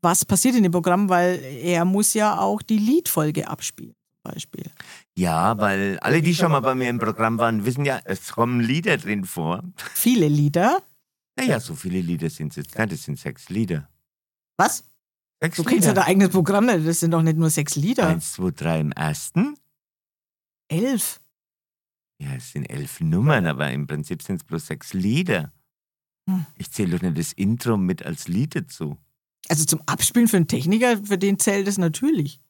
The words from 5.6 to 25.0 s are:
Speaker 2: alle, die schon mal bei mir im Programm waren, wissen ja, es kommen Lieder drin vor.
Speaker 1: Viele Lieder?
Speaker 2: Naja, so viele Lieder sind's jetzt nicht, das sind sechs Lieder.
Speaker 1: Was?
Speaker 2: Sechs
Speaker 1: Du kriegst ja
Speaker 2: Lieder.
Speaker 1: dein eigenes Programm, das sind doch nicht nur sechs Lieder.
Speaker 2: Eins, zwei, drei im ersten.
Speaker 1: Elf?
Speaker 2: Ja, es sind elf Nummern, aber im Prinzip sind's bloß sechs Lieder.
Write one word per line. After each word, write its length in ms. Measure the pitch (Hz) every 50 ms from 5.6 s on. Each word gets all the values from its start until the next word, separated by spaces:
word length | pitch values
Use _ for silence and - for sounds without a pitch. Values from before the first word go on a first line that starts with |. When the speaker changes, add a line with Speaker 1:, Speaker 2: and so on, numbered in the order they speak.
| 104 104 98 98 98 98 95 -
Speaker 2:
alle, 220 | - - 135 165 160
die 120 | 160 175
schon 180 | 160 190 170 151
mal 80 | 139
bei 140 | 120 131 131
mir 140 | 127 127 123
im 100 | 120 120
Programm 400 | 110 104 107 - 110 113 117 113
waren, 260 | 117 117 113 107 101
wissen 180 | 117 127 131 143
ja, 160 | 139 131 107 -
es 280 | - 95 95 - - -
kommen 280 | - 117 120 123 120
Lieder 360 | 117 113 131 147 175 - 165
drin 280 | 113 - 92 107 104 95
vor. 380 | 90 - - 82 78 85 95 175 180 - - - - -
Speaker 1:
Viele 340 | - - 226 254 233 170 147
Lieder? 540 | 147 147 147 147 143 165 180 226 302 392 - _ _ _ _ _ _ _ _ _ _
Speaker 2:
Naja, 240 | - 262 254 151 117
so 140 | - - 82
viele 260 | - - 185 90 95
Lieder 300 | 90 85 87 80 80 80
sind's 260 | - - 78 76 -
jetzt 220 | - 73 - - -
nicht, 140 | 110 107 85
das 100 | 76 -
sind 140 | - 73 67
sechs 300 | - - 64 - - -
Lieder. 400 | 87 101 113 92 87 76 71 - _ _ _ _ _ _ _ _ _ _ _ _ _
Speaker 1:
Was? 280 | _ 180 214 - - - _ _ _ _ _ _ _ _ _ _ _ -
Speaker 2:
Sechs 140 | 160 170
Speaker 1:
Du 80 | - 170
kriegst 200 | - 254 339 190
ja 60 | -
Speaker 2:
Lieder. 120 | 202 190 -
Speaker 1:
dein 80 | -
eigenes 200 | 185 196 202 185
Programm, 360 | 185 190 170 147 196 202 214
das 340 | 254 226 175 156 160 170 -
sind 120 | - 165 165
doch 100 | 165 160
nicht 160 | 160 160 156
nur 120 | 165 160
sechs 260 | 156 - 143 143 -
Lieder. 320 | - 143 190 262 - 214 170
Speaker 2:
Eins, 260 | 170 165 156 - -
zwei, 160 | - - -
drei 300 | - - - 82 82 80
im 120 | 78 76 -
ersten. 640 | - 78 78 76 - - - - - 214 285 294 - _ _ _ _ _ _ _ _ _ _ _ _ _ _ _ _ _ _ _ _ _ _
Speaker 1:
Elf? 520 | 156 165 214 262 277 220 - - - - _ _ _ _ _ _ _ _ _ _ _ _ _ _ _ _ _ _ _ _ 73
Speaker 2:
Ja, 120 | 69 67
es 180 | 64 60 - -
sind 140 | 73 71
elf 340 | - - 67 71 67 - -
Nummern, 460 | 82 80 78 90 110 147 151 123 92
aber 240 | 82 73 65 73 71
im 160 | 64 69 73
Prinzip 360 | 67 73 73 73 - 90 82 -
sind's 220 | - 98 85 -
bloß 220 | _ 82 82 78
sechs 260 | - 76 69 - - -
Lieder. 600 | 95